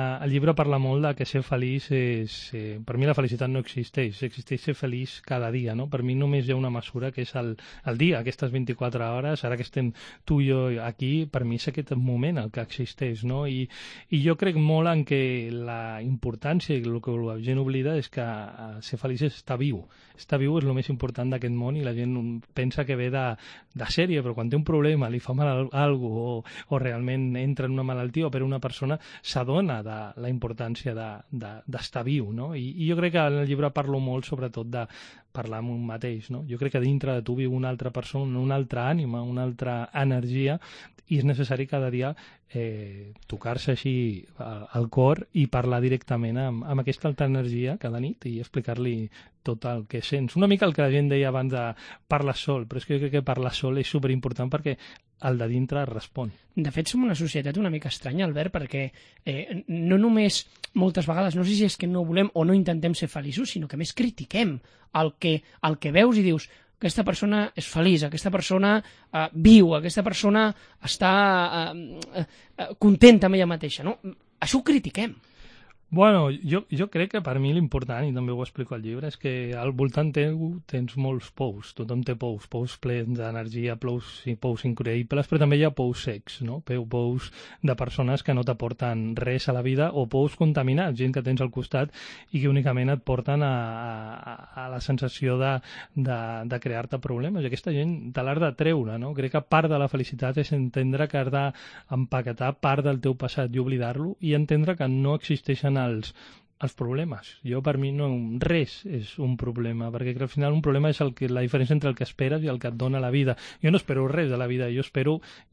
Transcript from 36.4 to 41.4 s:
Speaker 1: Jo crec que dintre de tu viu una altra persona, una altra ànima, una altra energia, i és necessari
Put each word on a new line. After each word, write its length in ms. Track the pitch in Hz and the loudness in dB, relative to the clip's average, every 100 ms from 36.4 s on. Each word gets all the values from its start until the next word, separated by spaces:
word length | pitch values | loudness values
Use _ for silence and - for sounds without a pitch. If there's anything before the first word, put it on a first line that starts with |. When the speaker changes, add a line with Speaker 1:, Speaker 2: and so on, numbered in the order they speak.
| 151 | -8
Speaker 1:
Jo 100 | 120 | -4
crec 160 | 139 131 | -2 0
que 80 | |
dintre 320 | 127 139 135 123 | 2 2 2 -2
de 80 | 113 | -2
tu 120 | 123 | -2
viu 140 | 131 127 | 0 0
una 160 | 127 | -2
altra 200 | 127 127 123 | -4 -6 -6
persona, 440 | - 135 139 127 | -6 -4 -2 0
una 200 | 131 139 | 0 0
altra 300 | 127 120 123 | 0 -2 0
ànima, 320 | 170 135 117 | 0 0 -4
una 220 | 120 123 127 | -4 -4 -4
altra 360 | 120 123 120 120 147 | -4 -4 -4 -4 0
energia, 640 | 139 127 120 127 135 160 - - - - - | 0 2 0 0 0 0 -6 -18 -20 -20 -2
i 60 | 147 | 2
és 60 | 135 | 2
necessari 380 | 135 | 2